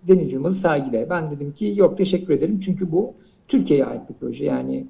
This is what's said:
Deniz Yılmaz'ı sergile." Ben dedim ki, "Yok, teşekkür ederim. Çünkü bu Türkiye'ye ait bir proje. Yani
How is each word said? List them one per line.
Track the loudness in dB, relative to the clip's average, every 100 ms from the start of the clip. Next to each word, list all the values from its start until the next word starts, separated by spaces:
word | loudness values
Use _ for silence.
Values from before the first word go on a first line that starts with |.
| 6
Deniz | 4 4
Yılmaz'ı | -2 -2 0
sergile." | 0 0 -2 -4 -2
Ben | -4 -4
dedim | -6 -10
ki, | -6 -4 4
"Yok, | 4 4
teşekkür | 0 0 0
ederim. | 0 0 -2
Çünkü | -2 -4 0
bu | 0 -2 -8 _ _ _
Türkiye'ye | 0 4 2
ait | 2 -4 -12
bir |
proje. | -10 -8 -4
Yani | -4 -2 -4 -6